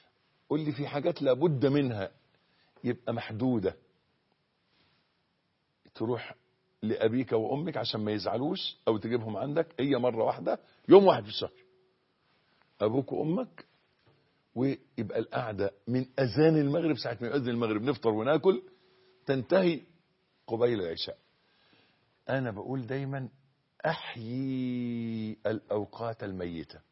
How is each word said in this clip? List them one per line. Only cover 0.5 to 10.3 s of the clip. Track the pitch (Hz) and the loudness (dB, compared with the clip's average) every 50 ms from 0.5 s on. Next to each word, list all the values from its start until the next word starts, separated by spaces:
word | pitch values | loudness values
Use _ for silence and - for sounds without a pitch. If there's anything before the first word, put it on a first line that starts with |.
| 143 151 | -2 -2
لي | 156 147 143 | -2 -2 -4
في | 120 143 | -4 -4
حاجات | 131 127 143 131 175 170 - 147 | -4 -4 -2 -2 -2 -2 0 2
لابد | 135 127 123 147 180 151 127 120 | 2 2 4 4 2 2 4 4
منها | 135 135 147 139 127 117 104 95 - - _ _ _ _ _ _ _ _ _ _ _ _ _ - | 4 4 4 2 0 -2 -4 -6 -6 -8 _ _ _ _ _ _ _ _ _ _ _ _ _ -4
يبقى | 120 120 - - - 117 | -4 -4 -4 -4 -6 -4
محدودة. | 113 - - 110 107 123 131 127 113 92 95 - - _ _ _ _ _ _ _ _ _ _ _ _ _ _ _ _ _ _ _ _ _ _ _ _ _ _ _ _ _ _ _ _ _ _ _ _ _ _ _ _ _ - - | -4 -6 -8 -6 -2 0 0 0 2 0 0 -2 -4 _ _ _ _ _ _ _ _ _ _ _ _ _ _ _ _ _ _ _ _ _ _ _ _ _ _ _ _ _ _ _ _ _ _ _ _ _ _ _ _ _ -18 -10
تروح | - 113 113 123 113 - - - - _ _ _ _ _ _ _ _ - | -6 -4 -4 -4 -4 -6 -10 -16 -18 _ _ _ _ _ _ _ _ -4
لأبيك | 107 113 - 107 113 110 127 131 - 123 | -4 0 2 2 2 2 0 0 0 0
وأمك | 113 110 - 131 143 156 180 135 | 0 0 0 -2 -2 -2 -4 -4
عشان | 123 113 - - 113 | -4 -4 -4 -4 -4
ما | 107 107 107 | -2 -2 -2
يزعلوش، | 104 - 101 95 117 131 151 190 190 - - - _ - - | -2 -2 -2 -2 -2 -2 -2 -4 -4 -6 -8 -10 _ -2 0
أو | 113 | 0
تجيبهم | 107 - 113 117 123 110 113 107 | 0 0 -2 -2 -2 -2 -4 -6
عندك، | 98 117 139 147 165 165 165 - - | -6 -6 -4 -2 -2 -2 -2 -4 -4
هي | 127 143 139 | 0 0 2
مرة | 123 120 123 117 113 110 | 2 2 0 0 2 0
واحدة، | 131 | 0